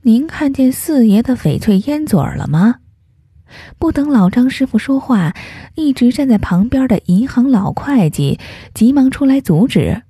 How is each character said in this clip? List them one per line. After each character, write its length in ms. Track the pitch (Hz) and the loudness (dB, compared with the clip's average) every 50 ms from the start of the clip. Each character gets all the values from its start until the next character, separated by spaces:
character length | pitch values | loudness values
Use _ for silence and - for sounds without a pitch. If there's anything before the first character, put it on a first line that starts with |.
您 240 | _ 247 220 240 302 | _ 2 2 2 0
看 260 | 330 - - 302 277 | -4 -6 -4 -4 -4
见 180 | 277 277 262 254 | 0 0 0 0
四 380 | 262 - - - 311 269 233 220 | 0 -2 -4 -2 2 2 4 4
爷 140 | 196 214 | 4 2
的 120 | 247 - 254 | 2 0 -4
翡 240 | 226 - 151 143 - | -2 -2 -2 -2 -2
翠 200 | - - 202 190 | 0 0 0 0
烟 260 | 214 285 294 302 311 | 0 -2 -4 -4 -2
嘴 140 | 302 - 160 | 0 0 0
儿 160 | 139 123 131 | 0 -2 -4
了 100 | 135 143 | -6 -4
吗？” 300 | 135 143 160 190 233 247 - _ _ _ _ _ _ _ _ _ _ _ - _ _ - - - - - _ | -2 0 2 2 2 0 -2 _ _ _ _ _ _ _ _ _ _ _ -20 _ _ -20 -20 -20 -20 -10 _
不 100 | 339 320 | -4 -2
等 180 | 311 294 277 294 | -2 -2 -2 0
老 220 | 285 226 185 180 | 2 2 2 2
张 180 | - 247 247 262 | 2 2 0 0
师 160 | - - 269 | 0 -2 -4
傅 140 | 262 - 214 | -2 -2 -4
说 220 | - - 269 269 | -2 0 -2 -2
话， 340 | - - 254 202 170 147 - - - - - - - - _ | 0 0 0 0 0 -2 -6 -8 -16 -18 -20 -20 -20 -14 _
一 180 | - 311 294 | -4 -2 -2
直 200 | 254 - 247 240 | 0 2 2 0
站 160 | 254 - 285 269 | 2 0 0 0
在 100 | 226 202 | 0 0
旁 300 | - - 180 175 202 247 | 0 0 0 0 0 0
边 180 | - 262 262 | 0 -2 0
的 140 | 254 220 - _ | 0 0 -2 _
银 220 | - 175 190 254 269 | 0 0 0 0 0
行 220 | - 254 240 277 | 0 0 2 2
老 220 | 262 190 196 - | 2 0 0 -2
会 360 | 147 - - 277 285 247 180 151 | -6 -6 -4 0 2 2 2 2
计 300 | - - 143 135 - - - - - - - - | 0 -2 -2 -2 -2 -4 -8 -20 -20 -20 -20 -18
急 200 | - - 220 240 | -2 0 2 2
忙 180 | 277 285 262 262 | 4 4 2 0
出 140 | 269 - 285 | 0 0 0
来 160 | 269 269 277 | 2 2 0
阻 260 | 269 - 165 156 220 | 0 0 2 2 2
止。 360 | 277 - 170 - - - 240 _ | 2 0 0 0 0 -4 -4 _